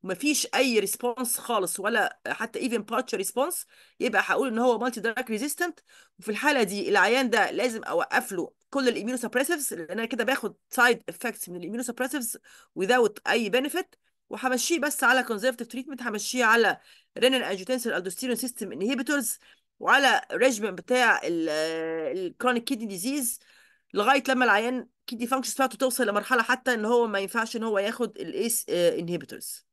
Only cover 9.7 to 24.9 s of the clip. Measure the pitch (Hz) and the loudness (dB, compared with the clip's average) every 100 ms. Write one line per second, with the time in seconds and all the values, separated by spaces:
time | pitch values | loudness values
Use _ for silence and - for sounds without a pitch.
9.7 | - 170 202 226 240 220 269 214 - _ | -8 -8 -6 -6 -2 0 0 -4 -8 _
10.7 | - 247 233 - 165 240 220 - 175 175 | 4 4 4 -2 -8 -8 -8 -12 -10 -8
11.7 | 220 254 233 254 294 233 - _ - _ | -6 -6 -4 -4 -4 -6 -8 _ -20 _
12.7 | - 190 247 214 - - 214 214 233 277 | -6 2 4 4 0 -2 0 2 0 0
13.7 | 339 - _ _ _ _ 214 254 254 - | -4 -6 _ _ _ _ -4 -2 0 0
14.7 | 330 285 - 247 254 240 214 240 240 233 | 0 0 2 4 4 2 0 0 -2 -8
15.7 | 247 269 262 240 214 - 254 233 233 214 | -10 -10 -8 -6 -6 -4 2 4 6 4
16.7 | 165 _ - _ - 254 262 185 190 185 | 2 _ -20 _ 0 2 2 0 -2 -2
17.7 | 254 233 170 185 - 254 233 254 - 196 | -2 0 -4 -4 -6 -4 -2 -4 -6 -8
18.7 | 135 202 269 269 285 226 - _ _ _ | -2 -2 0 0 0 -2 -6 _ _ _
19.7 | _ - 254 269 220 - 175 254 214 208 | _ 2 4 6 2 0 2 2 2 -4
20.7 | 185 - 247 233 196 147 170 160 151 160 | -6 0 4 6 4 2 -2 0 0 -2
21.7 | 160 160 160 156 185 180 - 247 240 240 | -2 -4 -4 -4 -4 -6 -2 0 0 -2
22.7 | 262 220 190 208 285 240 - _ _ _ | -4 -4 -6 -4 -2 -2 -6 _ _ _
23.7 | _ _ 190 214 277 269 262 247 202 233 | _ _ 0 4 4 4 2 4 4 2
24.7 | 254 - | -4 -8